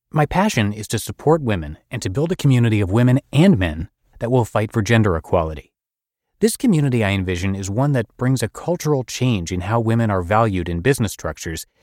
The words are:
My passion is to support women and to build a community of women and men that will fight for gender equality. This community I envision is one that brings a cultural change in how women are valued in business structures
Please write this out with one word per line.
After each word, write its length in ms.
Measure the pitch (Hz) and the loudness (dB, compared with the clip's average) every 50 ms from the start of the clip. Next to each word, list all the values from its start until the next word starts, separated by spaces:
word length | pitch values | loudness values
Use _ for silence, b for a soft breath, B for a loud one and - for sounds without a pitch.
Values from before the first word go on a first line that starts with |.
| _ - | _ -6
My 160 | - 156 151 | -2 -2 -2
passion 480 | - - 180 208 214 - 123 104 101 104 | 0 0 0 0 2 2 0 0 0 -2
is 140 | 107 104 | -6 -8
to 100 | - - | -6 -6
support 460 | 107 - - - - - 147 160 165 139 | -6 -6 -8 -10 -2 2 2 2 2 2
women 340 | 113 104 87 76 73 78 - _ - | -2 -2 -2 -4 -8 -12 -14 _ -12
and 100 | - 113 | -10 -8
to 80 | - 101 | -6 -4
build 220 | 92 139 156 175 | -2 -2 -2 -2
a 40 | 180 | -2
community 460 | - - 143 127 123 117 113 110 104 | 0 2 4 4 4 4 2 2 2
of 80 | 101 90 | 0 2
women 300 | 101 117 123 127 123 139 _ - | 2 2 4 4 2 2 _ -2
and 280 | - 139 175 202 165 95 | 2 4 6 6 4 4
men 300 | 92 82 76 80 95 - _ _ _ _ _ | 2 -2 -2 -6 -10 -12 _ _ _ _ _
that 140 | - 120 117 | -8 -4 0
will 120 | 131 127 110 | 0 0 0
fight 280 | - - 110 110 - - | 2 0 -2 -2 0 -2
for 80 | 117 | -2
gender 340 | 101 107 117 110 104 101 85 | 0 2 4 4 4 4 2
equality. 580 | 80 - - 98 87 80 80 80 - - _ _ _ _ _ _ _ _ _ _ _ _ _ _ - | -2 -2 0 0 0 0 -2 -6 -12 -16 _ _ _ _ _ _ _ _ _ _ _ _ _ _ 0
This 180 | 202 233 - | 0 0 0
community 460 | - - 247 180 151 143 135 123 117 107 | 0 0 2 2 2 2 2 0 0 0
I 80 | 98 | 2
envision 420 | 98 98 92 92 90 85 92 98 98 | 0 0 0 -2 -2 -2 -2 -4 -4
is 160 | 98 95 98 | -4 -6 -6
one 220 | 98 120 139 147 | -4 -2 0 0
that 260 | 139 123 107 - _ | 0 -2 -2 -4 _
brings 240 | - 123 127 135 123 | -4 -2 0 0 0
a 80 | 117 - | -2 -6
cultural 540 | - - - 160 180 170 - 151 147 131 - | -8 -8 -6 -4 -4 -4 -2 -2 -2 -2 -2
change 480 | - - - 123 127 117 92 85 - | -6 -6 -2 0 0 0 -2 -2 -4
in 100 | 92 90 | -6 -4
how 180 | 87 98 113 117 | -4 -2 -2 0
women 300 | 113 113 117 117 117 107 | 0 2 2 2 2 2
are 140 | 101 92 87 | 0 0 0
valued 440 | 85 104 107 117 110 95 90 82 | 2 2 2 2 2 0 -2 -4
in 140 | 87 85 85 | -4 -4 -2
business 320 | 87 131 139 - 113 92 - | 0 0 0 0 -2 -4 -6
structures 540 | - - 80 78 - - 85 80 78 - _ _ _ | -8 -10 -10 -10 -8 -10 -10 -10 -10 -12 _ _ _